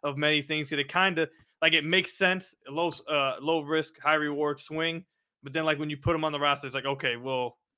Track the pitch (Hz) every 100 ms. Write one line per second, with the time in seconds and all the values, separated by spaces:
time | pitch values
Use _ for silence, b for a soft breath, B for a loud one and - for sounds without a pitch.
0 | 147 139 151 151 143 156 143 147 139 180
1 | 190 160 156 b b b 160 160 147 185
2 | 185 - 190 185 - - - 143 170 -
3 | - 151 135 - 139 165 143 160 156 -
4 | 147 156 151 143 147 143 - 156 165 165
5 | 185 _ _ _ 139 147 160 147 151 143
6 | 147 165 156 147 143 139 135 131 131 139
7 | 139 120 127 131 123 - _